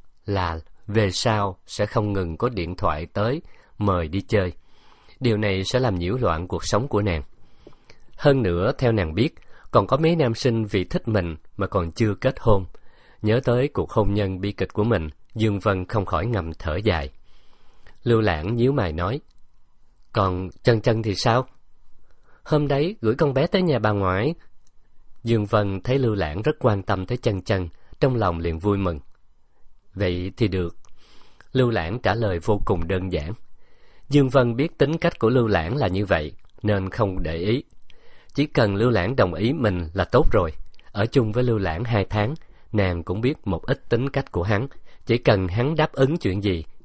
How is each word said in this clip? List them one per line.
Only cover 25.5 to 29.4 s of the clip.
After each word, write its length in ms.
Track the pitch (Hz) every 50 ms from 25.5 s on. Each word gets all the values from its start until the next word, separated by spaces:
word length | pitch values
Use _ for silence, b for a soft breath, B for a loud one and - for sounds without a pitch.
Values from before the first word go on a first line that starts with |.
| 113 107 104 98 98 92
thấy 180 | - 123 127 139
Lưu 160 | 127 113 107
Lãng 280 | 98 87 76 76 95
rất 140 | 110 151 151 -
quan 240 | - 120 104 98
tâm 240 | 95 - 101 95 90
tới 120 | - 123 -
Chân 240 | - 120 101 95
Chân, 260 | - - 104 95 90 80 b b b b b b
trong 140 | 147 135 127
lòng 240 | 113 104 90 85 82
liền 200 | 82 85 80 80
vui 200 | 92 104 101 98
mừng. 200 | 98 90 82 69 - - - _ - - - _